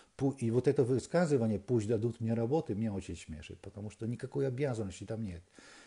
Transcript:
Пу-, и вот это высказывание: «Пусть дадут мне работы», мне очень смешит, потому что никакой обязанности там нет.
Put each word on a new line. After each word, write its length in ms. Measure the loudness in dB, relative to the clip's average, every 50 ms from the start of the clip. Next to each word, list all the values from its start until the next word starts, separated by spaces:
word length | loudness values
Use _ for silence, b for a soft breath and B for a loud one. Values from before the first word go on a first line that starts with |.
| B B _
Пу-, 220 | -2 -2 -2 0 0
и 100 | 0 2
вот 180 | 2 4 4 4
это 160 | 4 4 4
высказывание: 760 | 4 2 0 0 0 2 2 4 4 4 4 4 2 2 0
«Пусть 300 | 0 2 2 2 4 2
дадут 320 | 2 2 2 0 -2 -2
мне 120 | -2 0 2
работы», 420 | 2 2 2 2 0 0 0 -2
мне 180 | -2 -2 -2 -2
очень 240 | -4 -4 -6 -10
смешит, 420 | -10 -10 -12 -12 -12 -12 -14 -16 -16
потому 300 | -16 -14 -12 -10 -10 -10
что 180 | -8 -6 -6
никакой 400 | -6 -4 -6 -8 -6 -2 -2 -2
обязанности 560 | 0 0 -2 -2 -2 -2 -2 -4 -6 -6 -10 -8
там 220 | -8 -6 -6 -6
нет. 180 | -6 -8 -10 -14 B B B B B B B B